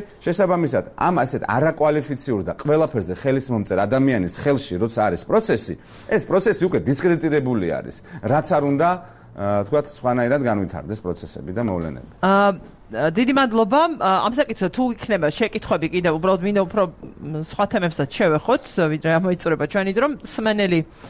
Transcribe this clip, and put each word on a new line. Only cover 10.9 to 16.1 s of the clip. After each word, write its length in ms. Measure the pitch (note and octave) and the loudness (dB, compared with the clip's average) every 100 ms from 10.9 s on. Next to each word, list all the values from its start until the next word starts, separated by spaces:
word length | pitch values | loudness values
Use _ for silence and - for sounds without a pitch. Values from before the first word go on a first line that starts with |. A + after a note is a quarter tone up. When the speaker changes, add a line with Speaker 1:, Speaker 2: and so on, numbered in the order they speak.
| G#2+ | -6
Speaker 1:
პროცესები 500 | F2+ E2+ - - C#2+ | -6 -6 -10 -12 -8
და 100 | F#2+ | -4
მოვლენები. 500 | A#2 F2+ D#2+ B1+ - - | -2 -2 -4 -8 -14 -4
Speaker 2:
ა, 400 | F#3 G3 G3+ F3+ - - | 2 4 4 0 -8 -20
დიდი 480 | - A2 D3+ E3+ B3 | -10 -2 0 2 2
მადლობა. 460 | C#4 C4+ A3 A3 D4 E4+ | 2 2 2 2 4 2
ა, 160 | D4+ F#3+ F#3+ | 0 0 2
ამ 120 | G3+ | 2
საკითხზე 360 | B3 D4 A3 F#3 | 0 -2 -2 -4
თუ 140 | - B3+ | 0 -2
იქნება 360 | A#3 - G3 D3+ | -2 -2 0 0
შეკითხვები 580 | - A3 - - F#3 D#3 | 0 -2 -2 -2 -2 0
კიდევ, 240 | F3+ F3 | 0 0